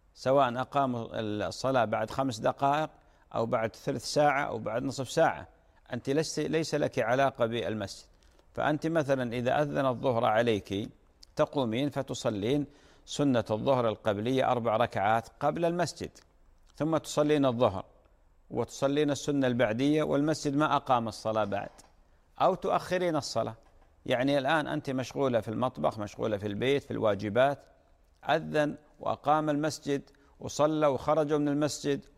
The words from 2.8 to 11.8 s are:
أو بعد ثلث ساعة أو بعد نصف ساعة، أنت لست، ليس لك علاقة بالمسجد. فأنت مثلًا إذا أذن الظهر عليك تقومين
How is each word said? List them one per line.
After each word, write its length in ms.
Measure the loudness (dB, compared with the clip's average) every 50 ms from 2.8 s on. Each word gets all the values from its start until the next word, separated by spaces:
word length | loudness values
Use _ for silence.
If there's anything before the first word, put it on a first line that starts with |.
| -2 -4 -8 -14 _ _ _ _ _ _ -6
أو 120 | -4 -2
بعد 300 | -2 0 -2 -2 -4 -6
ثلث 280 | -6 -6 -6 -6 -6 -6
ساعة 400 | -2 0 2 4 4 2 2 -2
أو 140 | -4 -6 -6
بعد 240 | -6 -4 -4 -4 -4
نصف 280 | -4 -6 -6 -8 -4
ساعة، 380 | 0 2 2 2 2 -2 -8 -16 -20 _ _ _ _ _ _ -10 -10
أنت 180 | -6 -4 -2
لست، 300 | 0 0 -2 -2 -4 -4
ليس 340 | -4 -2 -2 -2 -2 -2 -2
لك 240 | -2 -2 -2 0 0
علاقة 480 | 0 2 2 2 2 0 0 0 -2
بالمسجد. 600 | -2 0 -2 -4 -4 -4 -4 -6 -8 -10 -14 -20 -20 -20 _ _ -20 -20 _ _ _ -6
فأنت 320 | -2 0 0 0 0 -2
مثلًا 460 | -2 0 0 0 2 0 0 0 -2 -4
إذا 300 | -2 0 0 2 2 0
أذن 240 | 0 0 0 0
الظهر 380 | 0 0 0 0 0 0 2 2
عليك 640 | 4 4 4 4 4 2 0 0 -4 -4 -4 -4 -6 -10 _ _ _ _ _ -20 -8 _
تقومين 540 | 0 0 0 0 0 0 0 0 0